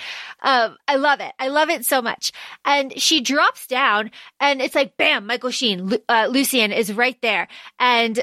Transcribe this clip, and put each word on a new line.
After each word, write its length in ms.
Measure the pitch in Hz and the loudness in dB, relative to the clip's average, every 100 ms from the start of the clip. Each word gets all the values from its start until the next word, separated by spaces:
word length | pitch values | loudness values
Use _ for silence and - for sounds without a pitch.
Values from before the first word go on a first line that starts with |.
| - - - - | -14 -14 -16 -4
Um, 340 | - 254 220 - - | 2 2 2 -2 -2
I 80 | 277 | 2
love 240 | 294 269 | 2 0
it. 120 | 175 - | -4 -6
I 100 | 262 | -2
love 220 | 294 311 | 0 0
it 160 | 302 240 | 0 0
so 160 | 269 | 0
much. 300 | 233 - - - - - | -2 -6 -8 -10 -16 -6
And 360 | 277 285 269 269 | 0 0 0 -2
she 200 | - 320 | 0 2
drops 480 | 233 285 381 - - | 2 2 2 0 -4
down, 420 | 254 269 208 214 - - - | 0 2 2 -2 -10 -20 -2
and 200 | 285 269 | 0 0
it's 140 | 262 | 0
like, 220 | 294 277 - | 0 -2 0
bam, 300 | 302 269 208 | 0 0 -2
Michael 260 | 240 254 | -4 -4
Sheen, 340 | 240 240 185 190 | -2 -2 -2 -2
Lu-, 160 | 330 - | -2 2
uh, 180 | 233 214 | 2 2
Lucien 440 | 254 269 254 214 | 0 2 0 0
is 200 | 220 208 | 0 -2
right 260 | 208 247 247 | 0 -2 0
there. 240 | 226 190 170 - - - | -2 -2 -4 -12 -18 -2
And 420 | 247 233 233 226 | 2 2 2 -2